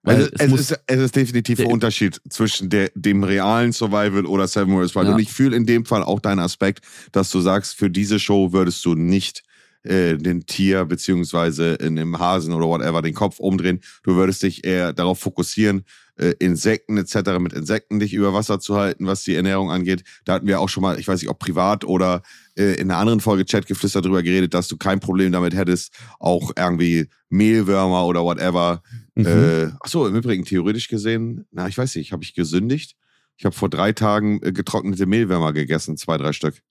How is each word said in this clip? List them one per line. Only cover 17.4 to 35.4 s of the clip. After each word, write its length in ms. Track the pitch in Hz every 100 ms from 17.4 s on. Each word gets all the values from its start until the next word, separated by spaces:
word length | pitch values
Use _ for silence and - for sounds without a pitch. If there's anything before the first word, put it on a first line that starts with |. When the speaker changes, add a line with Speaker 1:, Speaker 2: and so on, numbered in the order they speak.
| 87
Speaker 2:
Insekten 460 | - 78 107 _ 104
dich 140 | 104
über 180 | 101 98
Wasser 280 | 98 104 101
zu 160 | -
halten, 320 | 101 101 - 92
was 160 | 98
die 100 | -
Ernährung 380 | 82 95 98 95
angeht. 320 | 90 90 92 - -
Da 80 | -
hatten 120 | 92
wir 140 | 101 95
auch 100 | 95
schon 120 | -
mal, 180 | 95 -
ich 80 | -
weiß 120 | 92
nicht, 100 | -
ob 80 | -
privat 440 | - 85 95 104
oder, 380 | - 90 92 90 - - _
äh, 180 | - 101
in 160 | 90 92
einer 80 | 87
anderen 220 | 107 113
Folge 220 | 110 98
Chatgeflüster 580 | 92 107 - 98 98 98
drüber 180 | 92 95
geredet, 320 | 85 92 90
dass 140 | 87 87
du 100 | 80
kein 220 | 98 101
Problem 320 | 95 92 95
damit 240 | 90 87
hättest, 360 | 90 87 90 - - - -
auch 320 | - 87 -
irgendwie 520 | - 90 85 85 82 76 _ _
Mehlwürmer 760 | 92 107 113 98 98 95 90
oder 180 | 87 85
whatever, 580 | 85 85 90 87 87 87 _ 117 -
Speaker 1:
Mhm. 100 | -
Speaker 2:
äh, 400 | 92 85 82 82 80 139
ach 40 | -
so, 180 | 135 110
im 80 |
Übrigen 300 | 107 120 95
theoretisch 420 | 85 95 90 110 -
gesehen, 560 | 110 107 113 113 117 -
na, 160 | - 90
ich 100 | 104
weiß 180 | 127
nicht, 180 | 82 73
hab 80 | 85
ich 100 | -
gesündigt? 600 | - 82 87 110 147 - _ _ _ _
Ich 100 | _
hab 80 | 101
vor 120 | - 98
drei 240 | 76 98
Tagen, 480 | 110 107 104 107 104
äh, 80 | -
getrocknete 520 | 95 92 110 101 92 95
Mehlwürmer 440 | 107 104 87